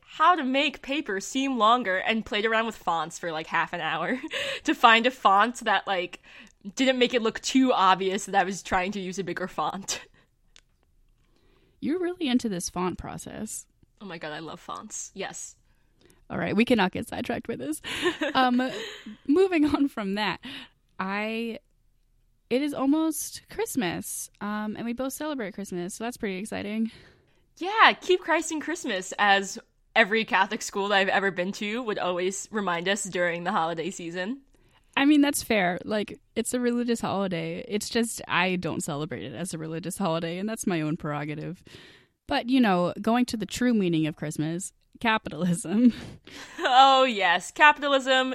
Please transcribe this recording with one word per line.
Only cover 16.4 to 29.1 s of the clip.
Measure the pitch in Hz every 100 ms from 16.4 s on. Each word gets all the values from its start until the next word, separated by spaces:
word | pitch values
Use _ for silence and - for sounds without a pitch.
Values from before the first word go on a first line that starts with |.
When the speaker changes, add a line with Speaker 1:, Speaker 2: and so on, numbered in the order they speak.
| 170 190
Speaker 2:
we |
cannot | 240 233 185
get | - -
sidetracked | - - 233 233
with | 240
this. | 269 311 -
Speaker 1:
<laughs> | - 339 - 294
Speaker 2:
Um, | 277 254 247 262 381 440 - - 214 -
moving | 311 381 339 294
on | 294 277
from | - 196 202
that, | 202 - 254 277 - _ _ -
I, | 190 202 214 226 233 - - _ _ _ _ _ _ _ _
it | 247
is | 294
almost | 285 269 311 320 302 - - -
Christmas, | - 453 277 180 165 - - - _
um, | 202 214 214 208
and | 233
we |
both | 240 262
celebrate | - 302 277 196
Christmas, | - 202 180 175 -
so | 226
that's | -
pretty | 202 185
exciting. | 220 190 202 220 226 - - _ _ _ _ _
Speaker 1:
Yeah, | 339 440 320 214
keep | - 370
Christ | - 320 320
in | 311
Christmas, | 285 339 277 190 185